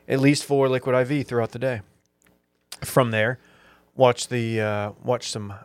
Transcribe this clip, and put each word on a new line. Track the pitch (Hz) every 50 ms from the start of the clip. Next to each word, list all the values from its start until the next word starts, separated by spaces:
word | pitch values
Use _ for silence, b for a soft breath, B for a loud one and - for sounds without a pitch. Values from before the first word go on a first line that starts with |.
| b b
at | 135 135
least | 135 139 147 143 -
four | - 143 139 135 131
Liquid | 131 127 123 135 127
I | 127 127
V | 123 147 143 127
throughout | - 127 120 113 110 -
the | 120
day. | 123 131 123 107 98 _ _ _ _ _ _ _ _ _ _ _ _ _ _ _ _ - - - -
From | - - 143 127 117 110
there, | 110 107 117 127 - b b b b b b b b b b b
watch | - 131 123 120 - - -
the, | 127 120 113 113 113 110
uh, | 107 107 104 104 104 104 101 - -
watch | 123 123 117 - -
some | - 113 104 101 101 107 -